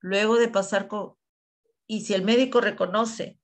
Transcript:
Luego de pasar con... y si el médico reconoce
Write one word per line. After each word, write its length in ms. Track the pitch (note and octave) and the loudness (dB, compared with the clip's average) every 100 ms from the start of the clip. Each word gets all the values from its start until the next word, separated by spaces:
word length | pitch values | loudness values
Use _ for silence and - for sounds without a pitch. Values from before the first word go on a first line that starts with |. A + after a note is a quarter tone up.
Luego 360 | F#3 G3 G#3+ A#3 | -2 0 4 4
de 120 | A#3 | 4
pasar 400 | G#3 G3 G3+ G3 | 0 0 -2 -4
con... 260 | G#3 F#3+ _ _ _ _ _ _ _ _ | -10 -10 _ _ _ _ _ _ _ _
y 180 | G#3+ | -8
si 100 | - | -2
el 80 | G3 | -2
médico 380 | F#3+ A#3 C4 A#3+ | 2 2 4 2
reconoce 760 | G#3 G3+ F#3 G#3 A3+ - - - | 0 -2 -2 -2 -2 -6 -12 -12